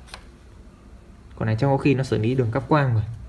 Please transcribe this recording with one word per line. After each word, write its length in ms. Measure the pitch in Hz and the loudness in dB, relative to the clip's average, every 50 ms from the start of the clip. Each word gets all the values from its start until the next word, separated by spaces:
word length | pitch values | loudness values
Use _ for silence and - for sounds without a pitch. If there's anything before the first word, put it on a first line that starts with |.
| - - - - - - - - - - - - - - - - - - - - - - - - - - - | -20 -18 -18 -18 -20 -20 -20 -20 -20 -20 -20 -20 -20 -20 -20 -20 -20 -20 -20 -20 -20 -20 -20 -20 -20 -16 -8
Con 100 | - 95 | -6 -2
này 100 | 110 110 113 | -2 0 0
chắc 80 | 139 | 2
có 100 | 139 135 | 2 2
khi 180 | 135 - 147 131 | 2 2 2 2
nó 80 | 127 135 | 2 0
xử 140 | - 113 | 0 0
lý 180 | 110 107 117 131 | 0 0 0 2
đường 160 | 135 120 110 | 0 0 0
cáp 120 | 110 135 - | 0 -2 0
quang 260 | - 160 147 139 127 117 | 2 2 2 2 2 2
rồi. 100 | 110 110 - - - - | 0 0 -2 -6 -12 -14